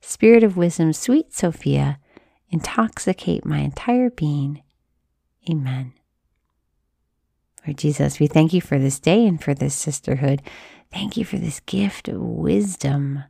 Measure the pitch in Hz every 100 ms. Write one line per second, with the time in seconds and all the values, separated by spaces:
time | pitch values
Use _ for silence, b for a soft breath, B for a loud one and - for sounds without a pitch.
0 | - - 220 233 220 180 175 165 160 156
1 | - 277 - - 180 156 - 139 139 139
2 | b b b b b 170 - - 226 -
3 | - 185 - 165 - 147 143 139 - 247
4 | 247 240 151 147 139 147 _ _ _ _
5 | _ _ _ _ - 160 131 131 127 _
6 | _ _ _ _ _ _ _ _ _ _
7 | _ _ _ _ _ - - 143 151 147
8 | 143 - 147 160 160 180 - 139 135 -
9 | - 196 226 160 - 139 139 - - 135
10 | - 135 139 139 B B B B B 185
11 | 202 226 196 196 170 - - 190 202 -
12 | - - - 165 165 202 208 180 139 139
13 | 139 139 139